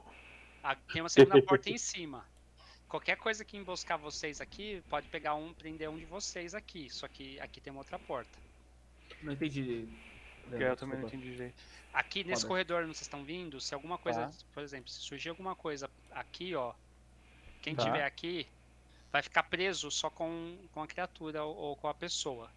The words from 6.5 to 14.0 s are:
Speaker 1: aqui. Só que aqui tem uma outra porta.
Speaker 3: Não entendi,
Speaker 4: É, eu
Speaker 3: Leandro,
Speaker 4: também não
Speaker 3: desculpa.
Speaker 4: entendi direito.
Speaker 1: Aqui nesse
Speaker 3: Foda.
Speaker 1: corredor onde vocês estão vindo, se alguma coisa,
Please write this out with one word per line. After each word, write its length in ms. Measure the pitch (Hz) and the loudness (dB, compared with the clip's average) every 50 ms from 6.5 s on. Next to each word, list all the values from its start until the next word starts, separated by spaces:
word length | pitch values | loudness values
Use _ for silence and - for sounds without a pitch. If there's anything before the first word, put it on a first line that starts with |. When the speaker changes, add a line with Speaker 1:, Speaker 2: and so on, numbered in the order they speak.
| 175 | -8
Speaker 1:
aqui. 340 | 214 208 - - 175 143 120 | -10 -12 -10 -12 -12 -12 -10
Só 180 | - - - 135 | -10 -10 -10 -10
que 320 | - - 139 135 135 139 | -10 -12 -14 -12 -10 -10
aqui 220 | 139 - - - | -12 -12 -12 -14
tem 80 | - 143 | -14 -12
uma 100 | 139 139 | -12 -12
outra 180 | 139 - - 180 | -10 -8 -10 -10
porta. 320 | - - 156 127 113 - - - - - - - - - - - - - - - - - - - | -6 -4 -4 -4 -4 -6 -12 -20 -20 -20 -20 -20 -20 -20 -20 -20 -20 -20 -20 -20 -20 -20 -18 -10
Speaker 3:
Não 120 | 151 151 143 | -6 -6 -2
entendi, 540 | 139 156 156 135 139 131 123 120 117 113 113 113 - - - - - - - - - - 139 | -2 -2 -2 0 -2 -2 -2 -2 -2 -4 -8 -10 -14 -16 -18 -18 -18 -18 -20 -20 -18 -12 -8
Speaker 4:
É, 40 | 123 | -2
eu 20 | 120 | 2
Speaker 3:
Leandro, 180 | 131 127 127 - | 2 2 2 2
Speaker 4:
também 180 | 135 135 135 131 | -2 -6 -6 -4
não 60 | 131 | -6
Speaker 3:
desculpa. 120 | 110 120 131 | -6 -6 -8
Speaker 4:
entendi 140 | 127 127 123 | -10 -10 -8
direito. 280 | 123 123 123 - - - - - - - - - | -8 -8 -10 -10 -14 -20 -20 -20 -20 -20 -2 0
Speaker 1:
Aqui 300 | 135 - - - 196 185 | 2 2 2 0 -2 -2
nesse 180 | 170 - - - | 0 0 0 2
Speaker 3:
Foda. 40 | 220 | 2
Speaker 1:
corredor 300 | 185 185 185 170 175 170 165 | 2 2 2 2 2 0 0
onde 40 | 160 151 | -2 -4
vocês 60 | - | -8
estão 220 | - - - 143 139 | -10 -8 -8 -8 -8
vindo, 380 | 139 165 180 180 165 135 131 | -6 -6 -6 -6 -8 -8 -8
se 140 | - - 147 | -6 -6 -6
alguma 240 | 139 143 165 175 | -6 -4 -6 -6
coisa, 280 | 170 | -2